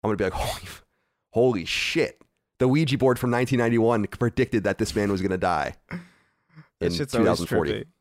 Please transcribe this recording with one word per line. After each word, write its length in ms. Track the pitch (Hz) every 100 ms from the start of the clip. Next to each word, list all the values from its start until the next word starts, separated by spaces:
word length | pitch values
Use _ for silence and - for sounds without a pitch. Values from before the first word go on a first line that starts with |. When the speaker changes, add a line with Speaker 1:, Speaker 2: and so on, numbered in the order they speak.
Speaker 1:
I'm 40 | 104
gonna 80 | 104
be 60 |
like, 100 | 95
"Holy, 340 | - 123 - - - _ _ _ _ _
holy 320 | - 123 110
shit. 580 | 82 - - 165 147 - _ _ _ _
The 100 | 127
Ouija 280 | 139 160 131
board 200 | 131 123
from 120 | 123
nineteen 280 | 120 123 127
ninety-one 480 | 117 117 113 117 101
predicted 560 | - 120 - 127 117
that 140 | 98 95
this 160 | 107
man 160 | - 101
was 120 | 98
gonna 160 | 95 92
die 360 | 92 82 67 - _
Speaker 2:
That 100 | 175 170 _ _ _ _ 156 - _
Speaker 1:
in 100 | 87
Speaker 2:
shit's 220 | 87 143
always 100 | -
Speaker 1:
two 0 |
thousand 220 | 98 87 85
forty." 260 | 101 78
Speaker 2:
trippy. 120 | 107 131 _